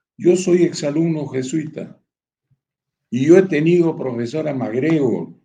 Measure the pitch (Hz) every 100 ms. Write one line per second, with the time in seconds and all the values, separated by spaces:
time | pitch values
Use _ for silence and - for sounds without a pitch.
0 | _ - 170 185 180 175 165 - 147 151
1 | 170 156 131 131 127 160 135 - - -
2 | _ _ _ _ _ _ _ _ _ _
3 | _ 123 143 180 190 151 156 175 165 151
4 | 131 117 117 156 151 135 110 117 151 160
5 | 127 92 82 -